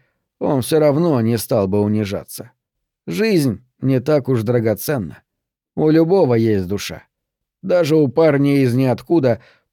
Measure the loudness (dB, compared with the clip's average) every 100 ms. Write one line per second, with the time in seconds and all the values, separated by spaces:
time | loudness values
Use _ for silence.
0 | _ _ _ -8 -4 -2 0 0 2 2
1 | 0 0 0 -2 -2 -2 0 0 0 -2
2 | -4 -8 -10 -18 -18 _ _ _ _ _
3 | -10 -4 0 0 0 -4 _ -6 -2 -2
4 | 0 -2 0 -2 0 -2 0 -4 -4 -6
5 | -6 -14 _ _ _ _ _ -2 2 4
6 | 4 2 2 2 2 0 -2 -6 -8 -14
7 | _ _ _ _ _ _ -2 0 2 2
8 | 2 2 2 4 2 2 2 2 0 -2
9 | 0 0 2 0 _ _ _